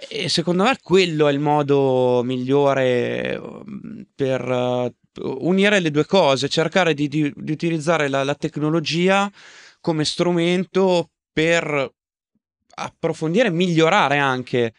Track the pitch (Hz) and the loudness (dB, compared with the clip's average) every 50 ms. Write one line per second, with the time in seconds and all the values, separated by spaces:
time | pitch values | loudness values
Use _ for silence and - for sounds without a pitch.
0 | - - - 147 - - - 175 165 175 175 185 202 254 269 - _ - 175 190 | -12 -10 -8 -6 -4 -2 -2 -2 -2 0 0 0 0 0 -2 -4 _ 0 2 2
1 | 185 175 156 151 151 147 143 143 151 147 147 151 147 139 143 139 135 135 127 127 | 2 2 2 2 2 2 2 0 0 0 0 0 2 2 2 2 2 2 2 2
2 | 127 123 123 123 120 127 127 127 127 127 139 143 143 139 135 135 131 127 123 123 | 2 2 2 0 0 -2 -4 -4 -2 0 2 2 4 2 2 2 2 2 2 0
3 | 120 120 120 123 123 - - - - - - - - - 67 - - - - - | 0 -2 -4 -4 -4 -6 -6 -8 -10 -12 -16 -18 -18 -18 -18 -18 -18 -18 -18 -18
4 | - - _ - 139 131 131 127 127 127 127 123 123 123 123 123 123 120 - _ | -18 -16 _ -4 -4 -2 -2 -4 -4 -4 -2 -2 -2 -2 -2 -2 -4 -6 -8 _
5 | _ _ _ - - - 131 139 135 165 190 190 196 202 208 196 165 156 143 151 | _ _ _ -10 -8 -8 -6 -4 -2 0 2 2 4 4 2 2 0 0 0 0
6 | 151 - 196 196 165 139 135 120 135 143 - 160 156 143 - 190 175 165 151 139 | 0 2 4 4 4 4 2 2 0 -2 0 -2 -2 0 0 2 2 2 0 -2
7 | 147 139 143 156 151 143 - - 139 143 156 143 170 170 165 156 139 170 165 156 | -2 -2 -2 -2 -2 -2 -4 -8 -8 -8 -6 -4 -4 -4 -4 -2 0 0 0 0
8 | 147 139 135 135 135 139 143 - - 156 - 151 147 151 160 170 147 131 151 170 | 0 0 0 -2 -2 -2 -4 -4 -6 -8 -6 -4 -2 0 0 -2 -2 -2 -2 0
9 | 175 190 196 196 202 202 - - - - - - - - - _ - 175 160 156 | 2 2 2 2 0 -2 -6 -12 -20 -20 -20 -20 -20 -20 -20 _ -4 -2 -2 -2
10 | 151 - - - 175 175 175 170 170 175 180 185 180 - - 185 196 185 180 170 | -2 -2 -2 0 0 0 2 2 2 0 0 0 -2 -2 0 0 2 2 2 0
11 | 165 - _ _ _ _ _ 151 160 165 170 170 160 151 147 143 131 113 - _ | -2 -4 _ _ _ _ _ 0 0 2 2 0 0 -2 -2 -2 -4 -4 -8 _
12 | _ _ _ _ _ _ _ _ _ _ _ _ _ _ _ - - 131 - _ | _ _ _ _ _ _ _ _ _ _ _ _ _ _ _ -12 -12 -12 -8 _
13 | - 160 156 - 160 156 170 233 254 202 160 170 185 175 165 156 160 165 190 208 | -4 -4 -4 -2 -4 0 2 2 2 2 2 0 0 2 4 4 4 4 4 4
14 | 160 135 143 143 143 135 131 127 123 - - 123 117 113 - | 2 2 2 2 2 0 0 -2 -4 -2 0 0 0 0 -4